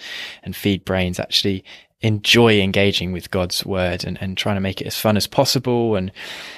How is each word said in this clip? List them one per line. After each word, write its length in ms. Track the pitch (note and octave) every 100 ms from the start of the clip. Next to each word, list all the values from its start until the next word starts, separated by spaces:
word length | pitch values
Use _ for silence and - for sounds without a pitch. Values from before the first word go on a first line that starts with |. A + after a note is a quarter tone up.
| - - - -
and 140 | - -
feed 260 | G#2 F#2+
brains, 380 | - F#2+ F2+ F2+
actually 440 | - - G2+ F#2+ - - _ _
enjoy 580 | A2 G#2 - B2 A#2 G#2
engaging 520 | F#2+ G2 G2+ F#2+ F2+
with 180 | F2+ -
God's 360 | F#2+ F2+ - -
word 380 | F#2+ F2+ F2+
and, 120 | F#2+ F2
and 160 | G2 F#2
trying 180 | - G2
to 40 |
make 180 | F#2+ -
it 60 | -
as 120 | -
fun 200 | A2 G#2
as 80 | -
possible. 720 | - C3 C3+ B2 A#2+ A#2 G2+
And, 160 | F#2 - - - -